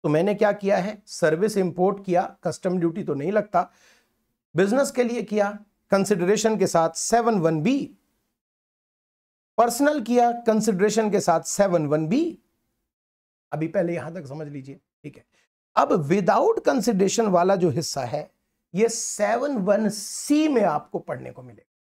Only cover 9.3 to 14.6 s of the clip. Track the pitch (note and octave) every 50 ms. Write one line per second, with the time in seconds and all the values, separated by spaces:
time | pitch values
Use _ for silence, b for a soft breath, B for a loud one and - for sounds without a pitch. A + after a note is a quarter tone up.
9.3 | _ _ _ _ _ - A3+ A#3+ A#3 - C#4+ D4 D4+ D4+ G#3+ A3+ A#3+ A#3+ A#3+ A#3+
10.3 | A#3+ A#3+ - A3+ G#3+ A3 G#3+ A3+ G#3+ F3 G3 G#3+ G#3+ A3+ A3 G#3 F#3+ G3+ F#3+ -
11.3 | E3 E3 D#3+ - - - G3+ G3 F3 E3+ D#3 C#3+ D3 D#3 D#3+ D#3 G3 C#4+ E4+ E4+
12.3 | - - _ _ _ _ _ _ _ _ _ _ _ _ _ _ _ _ _ _
13.3 | _ _ _ _ - D3+ D#3+ D#3+ D#3+ G3+ F3 E3+ E3+ E3 A#2 D#3 E3 F#3 D3+ B2+
14.3 | C3+ D3+ D#3 D3 C#3+ C#3+